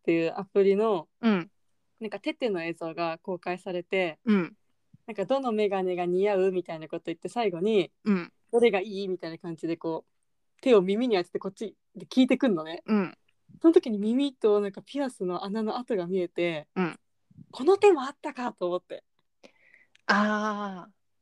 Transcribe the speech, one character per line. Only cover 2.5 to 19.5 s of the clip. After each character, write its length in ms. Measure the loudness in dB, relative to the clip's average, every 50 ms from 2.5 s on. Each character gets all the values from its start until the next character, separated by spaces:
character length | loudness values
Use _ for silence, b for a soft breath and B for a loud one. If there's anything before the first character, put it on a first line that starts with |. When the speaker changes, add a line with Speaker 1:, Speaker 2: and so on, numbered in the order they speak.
| -2 -2 -4
Speaker 1:
映 80 | -4 -6
像 220 | -6 -8 -8 -6
が 240 | -4 -4 -4 -4 -6
公 200 | -6 -8 -8 -6
開 200 | -4 -6 -6 -6
さ 120 | -6 -6
れ 120 | -6 -6 -6
て、 360 | -2 0 0 0 0 -4 _ 0
Speaker 2:
う 100 | 2 2
ん。 220 | 2 2 0 -6 _ _ _ _ _ _ _ _ -20 _
Speaker 1:
な 60 | -14 -6
ん 20 |
か、 120 | -6 -2
「ど 140 | -2 0 -2
の 120 | 0 -2 0
メ 160 | 0 0 0
ガ 140 | 0 0 -2
ネ 120 | -2 -2
が 120 | -2 -2
似 200 | -2 0 0 2
合 100 | 2 2 2 2 0
う？」 40 | 0
み 120 | -2 -4
た 100 | -6 -8
い 60 | -10
な 80 | -10 -10
こ 80 | -10
と 60 | -10 -8
言 100 | -8 -10
っ 20 | -8
て、 100 | -10 -10
最 220 | -4 -2 -2 -2
後 100 | -2 0
に、 320 | 0 2 2 2 2 0 _ _ 0
Speaker 2:
う 80 | 0 2
ん。 200 | 2 0 -6 _ _ _ 0
Speaker 1:
「ど 100 | 2 4
れ 100 | 4 6
が 100 | 4 4
い 60 | -2
い？」 220 | -2 -6 -6 -4 -4 -6
み 60 | -6
た 100 | -6 -10
い 20 |
な 60 | -10
感 200 | -10 -10 -10 -10
じ 100 | -8 -6
で、 100 | -6 -6
こ 300 | -4 -4 -6 -6 -6 -10 _
う、 520 | _ _ _ _ _ _ _ _ _ _ 2
手 120 | 4 6
を 60 | 6
耳 260 | 6 4 0 0 0
に 100 | 0 0
当 60 | 0 0
て 100 | -2 -6
て、 60 | -8
こ 120 | -8 -8
っ 20 | -10
ち 240 | -10 -12 -12 -12 _ _ _ -20
で 120 | -20 -14
聞 160 | -4 2 4 4
い 40 |
て 120 | 4 4 2
く 100 | 2 2
ん 60 | 2
の 100 | 0 -2
ね。 180 | -6 -10 -12 -4
Speaker 2:
う 80 | 0 0
ん。 200 | 0 0 0 -6 _ _ _ _ _ _ _ -10 2
Speaker 1:
そ 80 | 4 6
の 60 | 6
時 160 | 6 4 2
に 80 | -4 -2
耳 360 | 0 0 0 0 0 -2 -4
と、 280 | _ 2 2 2 2 2
な 60 | -2
ん 40 | -6
か、 80 | -10
ピ 220 | -18 -10 -6 -6 -6
ア 80 | -6
ス 160 | -6 -6 -6
の 180 | -6 -4 -6 -6
穴 180 | -6 -6 -4 -4
の 140 | -4 -4
跡 180 | -6 -6 -4 -4
が 120 | -4 -4
見 120 | -2 -2 -2
え 100 | -2 -4
て、 380 | -2 -2 -2 -2 -2 -4 -8 _ -2
Speaker 2:
う 80 | -2 -2
ん。 160 | -2 -2 -8 _ _ _ _ _ _ _ -20 -20 _ -10
Speaker 1:
「こ 120 | -4 2
の 120 | 2 4
手 160 | 6 8 6 6
も 120 | 6 0
あ 40 | -8
っ 80 | -10 _
た 120 | -12 -12 -8
か」 220 | -6 -8 -8 -6 -4
と 100 | -4 -2
思 100 | -2 -4
っ 40 | _
て。 220 | -8 -16 -16 _ _ _ _ _ _ _ _ b b